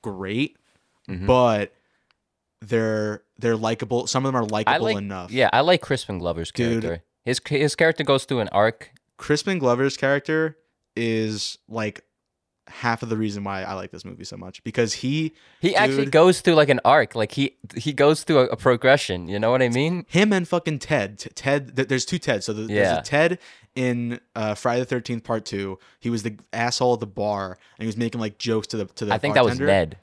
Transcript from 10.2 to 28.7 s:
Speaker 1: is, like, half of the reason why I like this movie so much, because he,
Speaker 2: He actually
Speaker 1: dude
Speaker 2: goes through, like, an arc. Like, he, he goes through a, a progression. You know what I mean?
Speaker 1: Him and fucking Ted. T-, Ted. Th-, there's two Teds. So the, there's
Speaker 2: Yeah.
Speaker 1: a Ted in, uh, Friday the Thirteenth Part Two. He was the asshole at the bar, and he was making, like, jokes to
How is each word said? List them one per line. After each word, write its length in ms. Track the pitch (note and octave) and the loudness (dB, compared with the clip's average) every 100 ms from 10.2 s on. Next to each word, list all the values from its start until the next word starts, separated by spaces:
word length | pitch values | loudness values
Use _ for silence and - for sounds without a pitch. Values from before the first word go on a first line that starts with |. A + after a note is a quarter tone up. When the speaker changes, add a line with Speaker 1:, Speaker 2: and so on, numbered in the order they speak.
| D3+ D#3 D#3+ - _ _ _ - | 0 -2 -2 -6 _ _ _ -6
Speaker 1:
is, 600 | A#2 A2+ A2 G#2+ - - _ | -2 0 -2 -4 -8 -10 _
like, 360 | A2+ G#2+ - _ _ _ _ _ _ _ | -6 -6 -8 _ _ _ _ _ _ _
half 340 | - A#2+ A#2 | -4 -2 -2
of 80 | A#2 | -2
the 60 | A2 | -2
reason 260 | A2 G2+ | -2 -4
why 180 | G2+ G2 | -8 -8
I 100 | F#2 | -6
like 160 | F#2+ F#2+ | -8 -10
this 140 | D#2+ G2 | -16 -18
movie 180 | - | -16
so 140 | F#2 G2 | -16 -16
much, 260 | F#2 - | -18 -14
because 300 | - B2 A#2 | -6 -2 -2
he, 400 | - B2+ D3+ D#3+ _ _ _ | -2 -4 -2 -4 _ _ _
Speaker 2:
He 160 | E3+ E3 | 0 2
actually 280 | C#3 C3+ | 2 2
Speaker 1:
dude 80 | C#3 | 4
Speaker 2:
goes 280 | D#3 F3+ F3+ | 6 6 6
through, 140 | - | 4
like, 160 | D#3+ C#3+ | 6 6
an 100 | B2 - | 4 6
arc. 280 | D3 A2+ | 4 4
Like, 180 | A#2 G#2+ | -2 -2
he, 240 | - C#3 _ - - | -2 -4 _ -14 -6
he 160 | D#3 | -6
goes 320 | C3+ C#3+ D#3 | 4 4 4
through 140 | - D3 | 2 4
a, 40 | B2+ | 4
a 100 | C#3+ | 2
progression. 720 | C3+ B2 B2+ C#3 - F2+ F2 | 2 4 4 4 2 -6 -4
You 100 | G2+ | -2
know 120 | A2+ | 0
what 100 | B2+ | 2
I 80 | B2 | 2
mean? 380 | A#2+ D3+ F3+ - | 2 -2 -4 -2
Speaker 1:
Him 240 | E3+ G#3+ | 2 2
and 160 | F#3+ E3+ | 2 0
fucking 300 | F3 E3+ D3 | -2 -2 -6
Ted. 400 | - D3 G2 G#2 | -2 -2 -2 -8
T-, 120 | - | -16
Ted. 420 | - C#3 C#3+ B2+ B2+ | -6 0 0 -2 -4
Th-, 100 | C3 | 0
there's 180 | C3 - | -2 -2
two 120 | - | -4
Teds. 260 | - G#2+ | -2 -2
So 100 | G#2 | -2
the, 80 | G#2+ | -6
there's 80 | A2 G#2 F#2+ | -2 2 2
Speaker 2:
Yeah. 100 | D#2+ | 2
Speaker 1:
a 20 | |
Ted 360 | - D3 E3+ F3+ - - _ | 0 2 2 0 -10 -20 _
in, 460 | - B2+ A#2+ A#2+ A#2+ _ | -4 -2 -2 -4 -8 _
uh, 200 | - G#2+ | -6 -4
Friday 260 | G#2 B2+ A#2+ | -2 0 0
the 60 | B2+ | -2
Thirteenth 360 | B2 A#2 A#2 | -4 -4 -8
Part 200 | - A2+ | -4 -6
Two. 340 | - G2+ G2 F#2+ _ _ | -4 -6 -6 -10 _ _
He 80 | A#2 | -4
was 140 | A#2 | -4
the 160 | A2 G#2 _ | -4 -10 _
asshole 400 | A#2 A#2+ - B2+ | -6 -6 -2 0
at 60 | A#2 | 0
the 60 | G#2+ | -4
bar, 520 | F#2+ G#2 G2+ F#2+ F2+ _ - | -6 -4 -4 -6 -12 _ -10
and 40 | |
he 40 | A2+ | -8
was 120 | G#2+ | -4
making, 240 | A#2 A#2+ | -4 -4
like, 160 | A2 - | -6 -6
jokes 300 | A#2 A2 | -2 -2
to 100 | - | -2